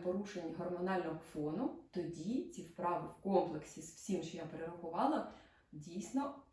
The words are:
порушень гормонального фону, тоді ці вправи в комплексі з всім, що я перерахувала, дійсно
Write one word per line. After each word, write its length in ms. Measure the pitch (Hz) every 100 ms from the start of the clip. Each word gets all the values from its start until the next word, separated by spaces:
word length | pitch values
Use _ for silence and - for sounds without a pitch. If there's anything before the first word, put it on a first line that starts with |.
порушень 520 | 180 196 202 180 165 170
гормонального 640 | 180 175 185 185 165 156 -
фону, 420 | 156 151 175 302 - - 180
тоді 480 | 156 156 175 262
ці 180 | - -
вправи 460 | - - 175 170 151
в 160 | -
комплексі 580 | 196 185 - 151 - -
з 140 | - -
всім, 280 | - 175
що 140 | 160 165
я 80 | 156
перерахувала, 880 | 160 165 175 165 202 269 285 - - - - -
дійсно 640 | 151 170 180 - 269 277 - -